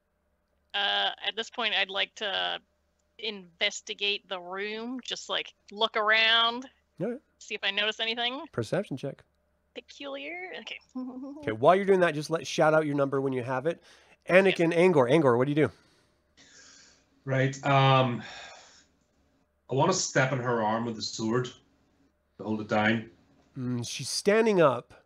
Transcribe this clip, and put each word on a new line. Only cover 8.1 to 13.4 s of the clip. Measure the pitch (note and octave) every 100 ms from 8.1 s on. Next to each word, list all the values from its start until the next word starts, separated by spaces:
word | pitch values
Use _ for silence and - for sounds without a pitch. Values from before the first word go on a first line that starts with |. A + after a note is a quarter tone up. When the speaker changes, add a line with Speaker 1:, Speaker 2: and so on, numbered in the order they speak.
| A#3+ A#3+ C4+ E4
Speaker 2:
Perception | - A2 D3+ G#3 C#3
check. | - - _ _ _ _ _
Speaker 1:
Peculiar? | - - - C#4 C#4 C#4 F4 F#4 -
Okay. | A3 - _
<laughs> | B3+ B3+ B3+ C4+ C#4+
Speaker 2:
Okay, | D4
while | A2 C#3 F#3
you're |
doing | G3 F#3+
that, | F3
just | D3 D3+
let, | D#3+ -
shout | - D#3
out | D#3 D#3
your | C#3+
number | C#3 C#3
when | C3+
you | B2+